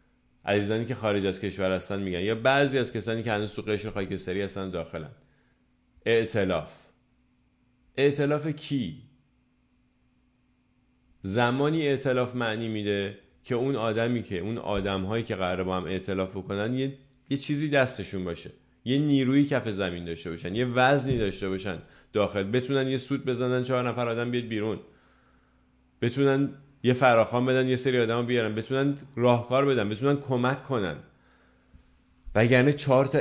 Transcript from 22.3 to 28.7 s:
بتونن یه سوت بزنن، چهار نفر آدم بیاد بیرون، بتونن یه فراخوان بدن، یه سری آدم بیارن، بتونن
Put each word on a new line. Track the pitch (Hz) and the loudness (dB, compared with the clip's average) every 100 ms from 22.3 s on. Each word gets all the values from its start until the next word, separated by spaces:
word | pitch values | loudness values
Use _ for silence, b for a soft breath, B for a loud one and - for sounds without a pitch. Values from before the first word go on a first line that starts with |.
| 104 | 0
بتونن | 98 123 123 139 131 | 0 0 0 0 0
یه | 131 | -2
سوت | 127 139 | -2 -4
بزنن، | 131 120 127 127 | -2 -2 0 0
چهار | 123 127 123 | 0 0 0
نفر | 117 120 | -2 -2
آدم | 117 120 | -2 -2
بیاد | 123 | -2
بیرون، | 113 107 110 92 - b b b b b b b b _ _ - | -4 -4 -2 -4 -10 b b b b b b b b _ _ -4
بتونن | 117 135 139 135 139 - - - | -2 2 4 4 0 -4 -20 -2
یه | 120 | 0
فراخوان | 123 131 113 107 120 127 | 4 6 6 4 2 2
بدن، | 131 131 | 2 2
یه | 123 | 0
سری | 131 127 | 2 2
آدم | 113 117 120 | 2 0 0
بیارن، | 123 110 107 | 0 0 -4
بتونن | 110 | -2